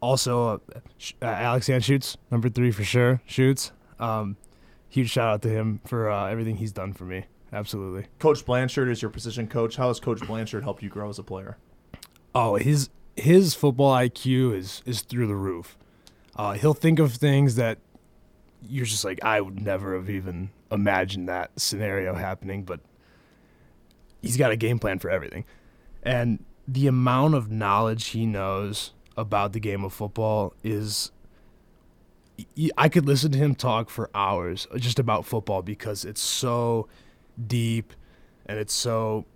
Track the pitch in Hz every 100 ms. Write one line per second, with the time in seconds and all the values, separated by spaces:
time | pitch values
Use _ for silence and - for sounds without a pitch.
0 | 123 131 127 120 117 101 - - - -
1 | - - 117 110 120 123 139 127 110 139
2 | - - - 117 117 120 123 101 95 123
3 | 123 127 - - 131 131 - - _ -
4 | 117 110 101 98 - - - - - 131
5 | 120 127 113 104 113 110 110 107 - 120
6 | 107 101 98 113 113 101 110 98 98 95
7 | 90 92 - _ - 104 101 104 95 92
8 | - - 156 147 - 123 127 143 127 113
9 | 107 107 117 117 110 120 113 135 123 113
10 | 123 117 - 113 110 107 110 - 101 104
11 | 104 101 90 95 98 - _ - _ -
12 | - _ _ 127 113 104 127 147 127 -
13 | - - 139 185 175 - 147 127 139 127
14 | 123 - 131 127 127 95 95 - 123 113
15 | - 120 110 101 98 85 - - _ _
16 | - - _ - 104 104 151 143 165 160
17 | 147 117 147 139 143 117 113 110 _ -
18 | _ _ _ _ _ _ 107 135 113 104
19 | 98 90 110 107 95 95 101 95 95 92
20 | 95 98 92 87 98 - - 104 101 95
21 | 95 98 90 90 - - - 101 104 98
22 | 92 87 95 95 95 98 92 82 - _
23 | _ _ _ _ _ _ - _ _ _
24 | - - - 123 127 110 113 120 104 95
25 | 90 92 69 85 - - - - - -
26 | 123 123 120 107 - - - 131 139 127
27 | 127 127 156 143 107 110 101 101 113 113
28 | - 113 113 98 95 95 101 104 - -
29 | - - 107 104 101 110 104 98 95 -
30 | 104 113 110 107 98 - 110 104 107 -
31 | - - - - - _ _ _ _ _
32 | _ _ _ - - 147 160 - 151 175
33 | 139 139 151 135 147 131 127 110 113 -
34 | 107 101 98 92 87 92 - 123 123 139
35 | 117 107 - 113 107 95 90 101 113 98
36 | - 98 - - 127 120 117 117 - -
37 | - _ _ - 110 120 113 113 - -
38 | - - - _ - 107 101 - 123 113
39 | 110 107 -